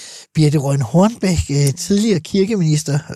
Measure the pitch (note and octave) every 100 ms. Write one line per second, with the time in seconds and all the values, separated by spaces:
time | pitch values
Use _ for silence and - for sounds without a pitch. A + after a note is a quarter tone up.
0 | - - - - D3+ D3+ C#3 C#3 A#2+ E3
1 | G3+ A#3+ F#3+ E3 - C#3+ C#3+ C3 - G3+
2 | A3 F3 - G3 G3 A3 D#3+ D3+ D3+ C3
3 | -